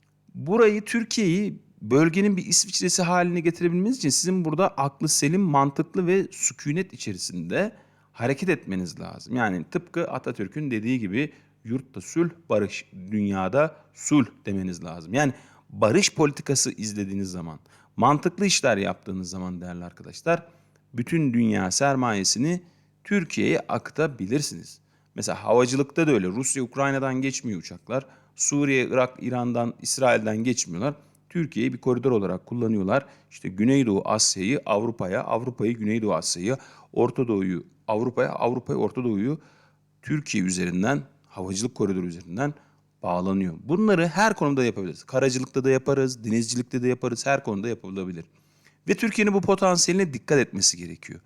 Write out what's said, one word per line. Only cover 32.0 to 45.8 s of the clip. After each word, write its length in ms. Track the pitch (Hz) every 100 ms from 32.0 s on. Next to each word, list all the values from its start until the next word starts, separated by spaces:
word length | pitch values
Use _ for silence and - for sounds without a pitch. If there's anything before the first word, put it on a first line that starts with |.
| 131
olarak 340 | 117 95 92 -
kullanıyorlar. 600 | 120 113 107 95 131 - - _
İşte 180 | - 92
Güneydoğu 540 | 92 113 139 117 98
Asya'yı 560 | - 107 - 98 95 143 -
Avrupa'ya, 580 | 101 117 113 95 107
Avrupa'yı 520 | - 113 127 117 107 117
Güneydoğu 380 | 107 113 107
Asya'ya, 440 | 82 - 87 98 135 - - -
Orta 360 | - 120 131 120
Doğu'yu 380 | 101 95 87 - _ -
Avrupa'ya, 420 | 107 123 120 143
Avrupa'yı 460 | - 120 123 - 135
Orta 260 | 107 -
Doğu'yu 360 | 123 101 120 156 - _ _ _ _ _
Türkiye 420 | - 151 - 107
üzerinden, 580 | 92 90 90 90 107 147 139 _ _
havacılık 460 | 101 92 98 120
koridoru 320 | - 101 92 90
üzerinden 480 | 85 87 98 143 147 _ _ _ _
bağlanıyor. 520 | 101 90 95 95 92 80
Bunları 460 | 113 180 214 175 170
her 260 | 165 220
konumda 300 | 202 147 135
yapabiliriz. 400 | 120 101 90 76
Karacılıkta 600 | - 131 135 127 131 135
da 60 | 131
yaparız, 540 | 131